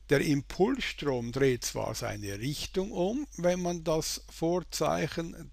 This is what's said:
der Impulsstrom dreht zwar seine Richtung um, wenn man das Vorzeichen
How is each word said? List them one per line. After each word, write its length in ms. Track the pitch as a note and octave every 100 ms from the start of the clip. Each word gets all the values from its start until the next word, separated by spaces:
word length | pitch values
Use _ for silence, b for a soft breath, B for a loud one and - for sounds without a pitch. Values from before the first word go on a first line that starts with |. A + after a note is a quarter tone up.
| -
der 120 | C#3
Impulsstrom 1080 | E3+ C#3+ - - G#3 C4 - - D3 B2+ A#2
dreht 340 | C3 C#3 B2 -
zwar 300 | A#2+ G#2 A2
seine 420 | A#2 G#2 G2+ G2+
Richtung 540 | B2+ D3 - F#3+ G3
um, 340 | F#3+ F#3 B3+ D4 -
wenn 220 | F3 F3+
man 240 | F3 F3
das 400 | E3 D#3+ - - -
Vorzeichen 1200 | - E3 F3+ E3 - D3+ E3 E3 - E3+ E3 D#3